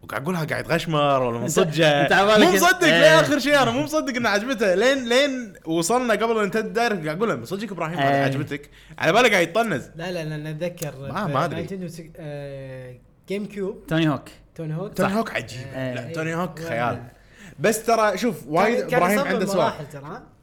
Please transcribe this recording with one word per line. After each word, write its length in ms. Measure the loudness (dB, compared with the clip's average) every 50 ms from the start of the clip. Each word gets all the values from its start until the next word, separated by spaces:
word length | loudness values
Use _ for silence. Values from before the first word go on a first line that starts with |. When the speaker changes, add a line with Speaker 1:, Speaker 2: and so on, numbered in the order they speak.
| -14
Speaker 1:
وقاعد 200 | -8 -8 -6 -4
أقولها 220 | -4 -4 -4 -2
قاعد 240 | -4 -4 -6 -4 -2
غشمر 540 | -2 -2 -2 0 0 2 2 4 4 2 2
ولا 140 | 0 -2
من 60 | -2 -4
Speaker 2:
أنت، 80 | -2
Speaker 1:
صدقه. 520 | 2 2 2 2 2 2 4 4 4 4 4
Speaker 2:
أنت 100 | 4 4
عبالك 340 | 4 6 6 6 6 8
Speaker 1:
مو 40 | 6
Speaker 2:
إن، 40 | 6
Speaker 1:
مصدق 300 | 6 6 4 4 4 4
Speaker 2:
إيه. 160 | 4 6 8
Speaker 1:
لآخر 380 | 8 8 8 8 6 4 2 0
شيء، 240 | 2 4 4 4 4
أنا 80 | 4
مو 120 | 2 -2 -2
مصدق 340 | 0 0 -2 -2 0 -2
إنها 140 | 0 0 2
عجبته. 440 | 2 0 0 0 -2 0 2 2 2
لين، 340 | 4 4 2 2 2 0 0
لين 440 | 2 2 2 2 0 -4 -8 -10 -14 -16 _
وصلنا 500 | -2 -2 0 0 2 0 0 2 0 0
قبل 280 | 0 0 0 0 0 0
أن 80 | 0
تد-، 220 | 0 -2 -4 -2 -2
دايركت 320 | 0 0 0 0 -2 -4
قاعد 120 | -4 -4
أقول 120 | -2 -2 -2
له: 80 | -2
"من 80 | -4 -4
صدقك 280 | -8 -8 -8 -6 -8 -6
إبراهيم 260 | -6 -6 -4 -2 0
هذا 180 | 2 2 2
Speaker 2:
إيه. 60 | 2 2
Speaker 1:
عجبتك؟" 480 | 0 0 -2 -4 -4 -6 -10 -10 -14 -20 -20 -20 -20 -10 -4
على 140 | 0 2 4
بالي 160 | 4 4 4
قاعد 200 | 4 2 0 0
يطنز. 420 | 0 -2 0 0 -2 -4 -6 -8 -14
Speaker 3:
لا، 160 | -12 -10 -8 -6
لا، 120 | -6 -6
لا، 100 | -6 -8
أنا 160 | -8 -8 -10
أتذكر 440 | -8 -6 -6 -8 -6 -6 -8 -8 -8 -10
Speaker 1:
ما، 260 | -12 -10 -8 -6 -4
Speaker 3:
في 60 | -2 -2
Speaker 1:
ما 120 | 0 -2
أدري. 120 | -2 -4
Speaker 3:
ناينتندو 320 | -6 -8 -8 -10 -10 -10 -12
سك-، 220 | -12 -14 -18 -18 -18
آه، 760 | -16 -14 -12 -12 -12 -12 -12 -12 -14 -14 -14 -14 -14 -16 -16 -18 -20 _ _ _ _ _ -8
جيم 180 | -8 -6 -6
كيوب. 400 | -8 -10 -8 -8 -8 -8 -10 -8
Speaker 2:
توني 220 | -4 -2 0 2 2
هوك. 200 | 0 -2 -6 -12 -20 -20 -20 _ _
Speaker 3:
توني 200 | -12 -10 -8 -8
هوك. 200 | -8 -8 -10 -4
Speaker 1:
توني 160 | -2 -2 0
Speaker 2:
صح. 60 | 0
Speaker 1:
هوك 140 | -2 -4 -2
عجيب. 360 | -4 -8 -8 -8 -12 -14 -14 -12 -8
Speaker 3:
آه، 200 | -8 -6 -6 -6
Speaker 1:
لا، 120 | -8 -8
Speaker 3:
إيه. 60 | -8 -8
Speaker 1:
توني 220 | -6 -6 -4 -4
هوك 260 | -4 -4 -6 -6 -10
Speaker 3:
آه. 80 | -8 -6
Speaker 1:
خيال. 340 | -4 -2 -2 -2 -2 -4 -10 -16 -20 -20 _ -20 -20 -20 -20 -20 -14 -2
بس 240 | 0 0 0 0 0
ترى 340 | 0 2 2 2 2 2 0
شوف، 280 | -2 -2 -2 -4 -8 -2
وايد 300 | 0 2 2 2 2 0
Speaker 3:
كان، 100 | 0 0
كان 100 | 2 2
Speaker 1:
إبراهيم 200 | 2 2 2 0
Speaker 3:
يصمم 140 | 0 0 0
Speaker 1:
عنده 140 | 0 0
سؤال. 120 | 0 2 2
Speaker 3:
مراحل 280 | 2 0 0 -4 -12
ترى، 180 | -12 -12 -14 -14
ها؟ 180 | -12 -14 -14 -14 -18 -20 _